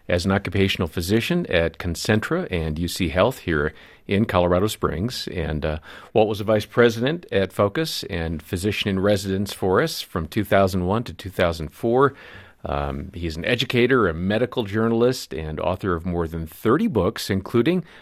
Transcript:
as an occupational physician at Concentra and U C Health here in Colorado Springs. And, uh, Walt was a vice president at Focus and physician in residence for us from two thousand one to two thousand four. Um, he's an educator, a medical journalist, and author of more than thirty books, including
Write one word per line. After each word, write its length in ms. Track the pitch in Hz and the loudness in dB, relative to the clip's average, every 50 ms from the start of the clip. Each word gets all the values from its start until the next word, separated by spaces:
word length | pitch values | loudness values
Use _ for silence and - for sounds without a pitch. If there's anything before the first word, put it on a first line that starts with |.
| _ - | _ -2
as 160 | 90 90 85 | 0 0 2
an 60 | 95 | 2
occupational 560 | 95 101 - - - 98 95 95 - - 92 82 | 0 0 0 0 0 2 2 2 2 0 -4 -4
physician 580 | - 95 82 87 104 117 113 - 180 175 175 | -4 -4 -2 0 2 2 2 0 -2 -2 -2
at 320 | - - 85 82 82 - - | 0 2 2 2 0 -2 -4
Concentra 720 | - 90 82 - - - 107 110 - - 160 180 185 - | -6 -6 -6 -4 0 0 0 0 0 0 -2 -4 -4 -4
and 300 | 92 85 80 80 76 76 | -4 -4 -2 -2 -2 -4
U 80 | 87 82 | -4 -4
C 220 | - - 95 82 | -4 -2 -2 0
Health 280 | 78 90 95 120 135 - | 2 2 2 2 2 -2
here 340 | - - 82 76 71 78 - - - - - - - - | -2 -2 0 0 0 -2 -4 -8 -16 -20 -20 -16 -6 -2
in 180 | 101 95 113 | 0 0 2
Colorado 400 | - - 92 87 87 90 90 98 | 2 2 2 4 4 4 2 2
Springs. 640 | 107 - - - 71 73 78 95 123 - - - - | 0 -2 -2 -2 -2 -2 -2 -4 -4 -6 -8 -10 -8
And, 360 | - 90 78 76 78 76 73 | -6 -4 -4 -2 -2 -2 -2
uh, 140 | 80 76 76 - - - - - - | -4 -4 -6 -8 -14 -18 -20 -10 -2
Walt 160 | - 113 110 104 | 2 2 2 2
was 140 | 110 98 | 2 -2
a 20 | 107 | 0
vice 220 | 101 110 110 107 | 2 2 2 0
president 640 | - - 123 120 120 110 110 117 135 165 170 - - | 0 4 4 6 6 4 2 -2 -2 -2 -4 -4 -2
at 220 | - 101 98 95 - | 0 0 0 0 2
Focus 500 | - 104 101 - 160 160 160 - - - - | 2 0 2 2 -2 -4 -4 -4 -8 -8 -6
and 320 | 95 85 82 82 85 78 | -4 -4 -4 -4 -4 -6
physician 480 | - - - 90 92 107 98 - - 104 | -6 -6 -4 -2 -2 -2 -2 -2 -2 -2
in 100 | 95 95 | 0 2
residence 540 | 92 101 104 95 98 98 95 95 104 101 - | 2 2 2 2 0 0 -2 -2 -2 -4 -4
for 260 | - - 95 92 107 | -2 0 2 2 2
us 220 | 151 165 - - | 2 0 -2 -8
from 240 | - - - 90 82 - | -10 -8 -6 -6 -6 -4
two 160 | - 110 101 | -2 -4 0
thousand 440 | - 104 98 98 95 92 95 90 90 | 2 4 4 4 4 2 0 0 0
one 160 | 101 117 123 | -2 -2 -4
to 100 | - 87 | -6 -10
two 160 | - - 98 | -12 -12 -6
thousand 380 | - - 92 85 82 82 78 73 | -2 0 0 0 0 -2 -6 -10
four. 480 | - - - 117 117 127 139 135 - - - - - - - - - _ - - | -8 -4 -2 2 4 4 4 4 2 -2 -14 -20 -20 -20 -20 -20 -18 _ -8 -6
Um, 440 | - 71 71 71 69 71 78 80 - | -4 -2 -2 -4 -4 -6 -8 -10 -10
he's 240 | 85 82 82 78 82 | -8 -6 -6 -6 -4
an 80 | - | -2
educator, 640 | - 123 120 131 - - 120 120 123 135 127 110 90 | -2 -2 -2 -2 0 2 2 4 4 4 4 4 2
a 60 | 78 | 0
medical 480 | 80 90 95 104 110 127 120 - 131 117 | 0 0 0 0 0 0 -2 -2 -4 -6
journalist, 720 | 101 101 110 110 113 117 113 120 123 131 - - - 67 | -4 0 0 2 2 2 4 4 2 2 0 -6 -8 -8
and 240 | 78 78 78 78 76 | -6 -6 -6 -6 -4
author 340 | - 85 92 92 - 101 87 | -2 -2 -2 -2 0 -2 -2
of 100 | 82 82 | -2 -2
more 240 | 92 87 87 85 80 | -2 -2 -2 -2 -2
than 200 | 80 82 82 80 | -4 -6 -8 -8
thirty 400 | - - - 113 - - 226 233 | -8 -2 2 2 4 4 2 2
books, 420 | 147 107 85 98 - - - - | 0 0 0 0 0 -4 -4 -2
including 540 | 98 95 98 - - 117 117 143 175 185 - - - - | -2 -2 -2 0 2 2 2 2 2 0 -2 -6 -12 -20